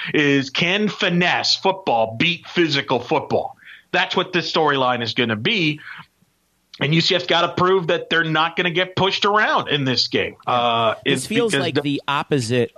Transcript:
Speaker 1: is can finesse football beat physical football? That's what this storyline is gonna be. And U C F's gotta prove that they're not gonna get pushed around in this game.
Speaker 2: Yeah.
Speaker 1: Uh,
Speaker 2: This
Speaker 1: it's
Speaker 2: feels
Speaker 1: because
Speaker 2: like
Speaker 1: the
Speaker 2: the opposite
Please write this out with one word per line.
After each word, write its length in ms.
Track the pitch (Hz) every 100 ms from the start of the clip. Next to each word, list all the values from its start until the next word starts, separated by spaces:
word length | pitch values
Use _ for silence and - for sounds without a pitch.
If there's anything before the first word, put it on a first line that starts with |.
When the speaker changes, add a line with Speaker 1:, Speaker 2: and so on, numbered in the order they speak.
| -
Speaker 1:
is 380 | 151 147 139 135
can 380 | - 175 196 214
finesse 680 | - 202 175 175 127 - -
football 600 | 190 185 - 120 110 113
beat 300 | 165 175 -
physical 520 | - 165 139 135 127
football? 580 | - 151 - 113 - - - - _
That's 240 | 180 185 196
what 160 | 180
this 200 | 180 156
storyline 500 | - 156 139 127 123
is 140 | 117 -
gonna 200 | 120 110
be. 440 | 135 226 160 147 - - - _ _ _ _ _ _ -
And 160 | 143 165
U 60 |
C 120 | -
F's 140 | 175 175
gotta 260 | 165 170
prove 340 | 175 180 190 170
that 220 | 170 160
they're 140 | 165
not 320 | 160 156 160 165
gonna 160 | 180
get 240 | 165 180 -
pushed 300 | 190 196 208
around 420 | 208 226 294 -
in 160 | 147
this 240 | 135 123 -
game. 300 | 117 85 - -
Speaker 2:
Yeah. 60 |
Speaker 1:
Uh, 420 | 120 120 117 113 - -
Speaker 2:
This 140 | 135
Speaker 1:
it's 80 | -
Speaker 2:
feels 240 | 214 233
Speaker 1:
because 120 | 139
Speaker 2:
like 120 | 170 143
Speaker 1:
the 60 |
Speaker 2:
the 200 | 143 143 -
opposite 640 | 143 160 147 113 123 117